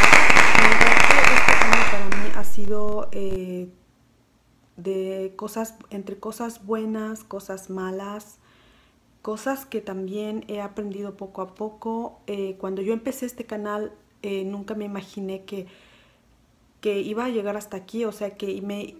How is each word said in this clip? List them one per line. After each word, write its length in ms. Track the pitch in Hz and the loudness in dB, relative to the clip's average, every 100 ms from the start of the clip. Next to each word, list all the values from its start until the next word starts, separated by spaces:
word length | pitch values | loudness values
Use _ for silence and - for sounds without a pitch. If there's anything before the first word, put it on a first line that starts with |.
| - - - - - - | 8 6 6 6 6 6
La 120 | - | 6
verdad 280 | - - - - | 6 6 6 6
que 280 | 101 - - | 6 6 6
este 160 | - | 6
año 300 | 104 113 - - | 6 6 6 6
para 300 | 101 98 101 | 6 6 6
mí 100 | 208 | 6
ha 100 | 214 | 6
sido, 640 | 214 - 202 214 208 208 - | 6 6 4 2 0 -2 -6
eh, 560 | 202 196 190 185 180 180 _ _ _ _ _ _ _ _ _ _ - | -6 -6 -6 -8 -12 -14 _ _ _ _ _ _ _ _ _ _ -16
de 580 | 180 190 190 190 190 190 | -10 -8 -8 -8 -10 -12
cosas, 380 | 208 226 226 - - | -12 -10 -12 -14 -18
entre 280 | 202 196 196 | -16 -14 -14
cosas 460 | 220 220 233 220 190 | -14 -12 -14 -12 -10
buenas, 580 | 220 220 220 214 220 | -8 -8 -10 -10 -14
cosas 460 | - 196 196 190 190 | -16 -18 -14 -16 -14
malas, 680 | 190 185 190 196 208 214 _ _ _ _ _ _ _ _ _ - | -12 -10 -12 -14 -16 -18 _ _ _ _ _ _ _ _ _ -14
cosas 400 | 214 269 269 - | -10 -10 -10 -10
que 140 | 220 | -12
también 640 | 208 190 190 208 214 220 - | -12 -12 -12 -12 -10 -12 -12
he 140 | 208 | -14
aprendido 560 | 202 202 208 196 202 196 | -14 -12 -12 -12 -14 -16
poco 260 | 196 190 | -16 -14
a 120 | 185 - | -14 -12
poco. 640 | 214 214 226 226 233 _ - | -14 -12 -12 -10 -12 _ -14
Eh, 260 | 202 196 190 | -10 -10 -10
cuando 220 | 190 190 | -12 -8
yo 120 | 196 | -6
empecé 340 | 226 262 254 247 | -6 -8 -10 -12
este 180 | - | -14
canal, 480 | 226 214 208 208 214 _ _ _ | -14 -12 -10 -10 -10 _ _ _
eh, 220 | 202 196 | -12 -10
nunca 320 | 190 202 196 214 | -10 -12 -12 -12
me 80 | |
imaginé 600 | 202 196 190 - 190 190 | -12 -14 -14 -14 -12 -14
que, 220 | 190 202 185 _ _ _ _ _ _ _ _ _ _ _ | -14 -16 -16 _ _ _ _ _ _ _ _ _ _ _
que 200 | 214 202 | -6 -6
iba 240 | 190 214 | -8 -8
a 40 | 247 | -8
llegar 280 | 226 202 208 | -8 -8 -10
hasta 200 | 208 190 | -12 -18
aquí, 280 | 190 220 | -14 -10
o 80 | 226 | -10
sea, 240 | 208 202 196 | -10 -14 -12
que 260 | 202 190 | -12 -10
me, 320 | 202 202 - | -12 -12 -14